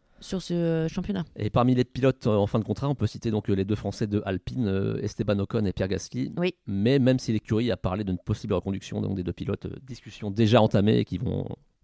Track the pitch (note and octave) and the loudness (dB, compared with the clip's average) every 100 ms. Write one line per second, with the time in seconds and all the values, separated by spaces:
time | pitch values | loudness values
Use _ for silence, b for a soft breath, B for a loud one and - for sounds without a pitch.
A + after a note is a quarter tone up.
0 | _ _ - F#3+ - F3 E3 D#3+ D#3+ F#3+ | _ _ -8 -6 -4 -2 0 0 -2 -4
1 | F#3 G3 D#3+ - G#2 B2+ B2 B2 B2+ B2+ | -4 -6 -6 -6 0 2 4 4 2 2
2 | C3 B2+ A#2+ G#2+ G#2 A#2 G2+ G#2 C#3 C3+ | 0 2 2 2 2 0 -2 -2 -2 0
3 | G#2 - A2+ G#2+ - G2 G2 G#2 G2+ - | -2 -2 -2 -2 0 0 0 -2 -2 -4
4 | G#2+ G#2 G#2 F#2 - B2 G#2+ F#2+ G#2+ A2 | -2 0 0 -4 -4 -4 -2 0 0 -2
5 | G#2 - G#2 G2+ G2 A#2 G2+ - F#2+ F#2 | -4 -4 0 0 0 -2 -2 -2 -2 -4
6 | - B2 C3 A#2 F3+ - - G2 A2 C#3 | -6 -6 -6 -4 -4 -4 -6 0 2 4
7 | B2+ B2+ - G#2+ - A2 A#2+ F#2 F#2 F#2+ | 4 2 0 -4 0 0 0 -2 -2 -2
8 | G2+ F2+ - G#2+ G#2+ F#2+ G2 G2 - G#2+ | -2 -4 -4 -4 -2 -2 -2 -6 -8 -6
9 | G2+ G2 F2+ - F2+ G2+ - - C3 A#2 | -4 -4 -4 -6 -6 -6 -8 -12 -14 -18
10 | - - G#2+ G2 A2 A#2 G#2+ G#2+ G2+ A#2 | -18 -12 -4 2 6 8 6 4 4 4
11 | A#2 F2 - F#2 F#2+ - _ _ | 2 -4 -4 -4 -6 -12 _ _